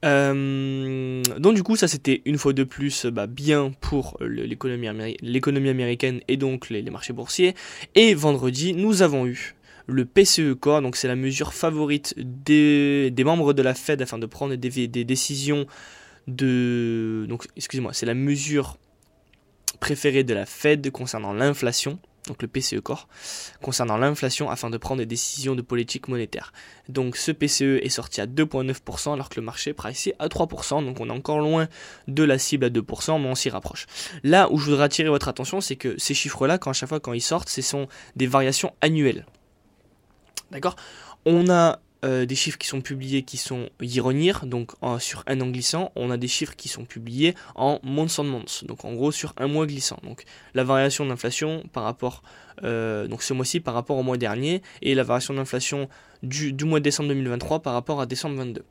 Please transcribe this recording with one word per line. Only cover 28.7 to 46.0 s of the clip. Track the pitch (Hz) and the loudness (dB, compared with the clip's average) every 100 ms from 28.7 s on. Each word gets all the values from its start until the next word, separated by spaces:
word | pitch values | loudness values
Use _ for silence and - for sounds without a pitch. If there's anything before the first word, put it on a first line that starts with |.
| 135 | -6
pour | - - | -8 -8
cent | - | -4
alors | 147 135 | -4 -6
que | - | -8
le | |
marché | 113 120 - | -8 -6 -8
priçait | 151 107 135 - - | -6 -8 -6 -4 -4
à | 156 | -4
trois | - 165 | 0 -2
pour | - | -2
cent, | - 147 | -4 -2
donc | 139 131 | -2 -6
on | 117 | -6
est | |
encore | 117 - 151 | -6 -2 0
loin | 151 160 160 - - - - | 2 2 0 -4 -20 -16 -6
de | 139 | 2
la | 156 135 | 4 4
cible | - 147 123 | 2 2 2
à | |
deux | 120 | 0
pour | 107 113 | -2 -6
cent, | - 160 | 0 0
mais | 135 | 0
on | |
s'y | 127 - | -2 -2
rapproche. | 107 - - - - - 170 | -4 -8 -10 -14 -12 -12 -4
Là | 131 175 190 | 4 6 6
où | 151 | 4
je | 143 | 2
voudrais | 139 | 4
attirer | 147 - 160 | 4 2 2
votre | 143 143 | 2 0
attention, | - 127 190 | -4 -4 -4
c'est | 196 135 | -4 -4
que | 131 107 | -4 -4
ces | - | -2
chiffres-là, | 139 147 - 135 180 | -2 -2 0 2 2
quand, | 143 | 0
à | |
chaque | 135 131 | -4 -2
fois | 156 | -6
quand | - | -4
ils | 120 | -4
sortent, | - 165 175 | 0 -2 -2
ce | - | -4
sont | 127 143 135 - - - | -2 -4 -6 -10 -18 -2
des | 127 | 2
variations | 135 131 139 - - | 4 4 2 -2 0
annuelles. | 151 160 139 - - _ _ _ _ _ _ _ _ _ _ - - | 2 4 4 2 -6 _ _ _ _ _ _ _ _ _ _ -16 -14
D'accord ? | 131 180 - - - - - | -4 -4 -4 -18 -20 -20 -4
On | - 170 180 | 4 4 6
a | 175 170 - _ _ | 6 6 4 _ _
euh, | 135 131 127 | -2 0 0
des | |
chiffres | 135 - 143 | 0 -2 -4
qui | - | -6
sont | 135 | -6
publiés | 131 139 131 135 | -6 -8 -2 -2
qui | 131 127 | -2 -8
sont | - 127 117 _ | -6 -6 -8 _
year | 123 123 123 | -4 0 2
on | |
year, | 131 165 196 135 | 2 2 0 -4
donc | 123 120 - | -6 -6 -6
en, | 120 120 | -4 -4
sur | - - - | -4 -8 -4
un | 131 | -2
an | 127 | -2
glissant, | 127 123 160 190 | -2 -2 -2 -4
on | - | -4